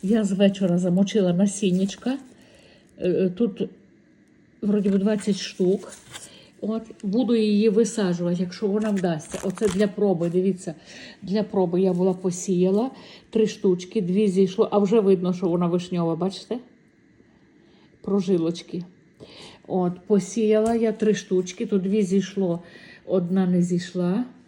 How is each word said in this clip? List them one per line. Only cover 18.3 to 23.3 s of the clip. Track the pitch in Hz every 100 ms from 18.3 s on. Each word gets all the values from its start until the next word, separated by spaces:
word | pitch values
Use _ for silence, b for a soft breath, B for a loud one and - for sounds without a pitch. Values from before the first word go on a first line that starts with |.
| 180 160 175 - 170 175 - _ _ B B B B -
От, | 185 180 180 -
посіяла | 202 190 - 214 214 220 233
я | 226
три | 214 214
штучки, | 208 - 185 180 - 220
то | 202
дві | 185 214
зійшло, | 190 196 190 - 190 170 B B B B -
одна | 185 175